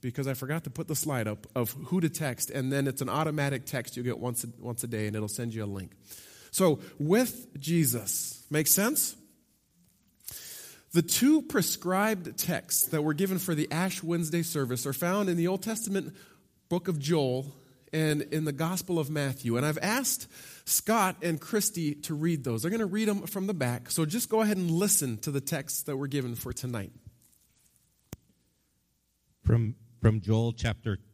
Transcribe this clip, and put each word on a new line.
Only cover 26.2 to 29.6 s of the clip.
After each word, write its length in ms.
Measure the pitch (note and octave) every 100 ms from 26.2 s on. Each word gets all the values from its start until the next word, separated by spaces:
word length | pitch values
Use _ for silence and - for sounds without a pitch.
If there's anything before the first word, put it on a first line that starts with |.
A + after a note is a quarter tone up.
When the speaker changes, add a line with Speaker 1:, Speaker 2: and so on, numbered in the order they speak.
| B2
Speaker 1:
for 180 | A#2 B2+
tonight. 400 | - B2 A#2+ F#2+ - - _ _ _ _ _ _ _ _ _ _ - _ _ _ _ _ _ _ _ _ _ _ _
Speaker 2:
From, 340 | - A#2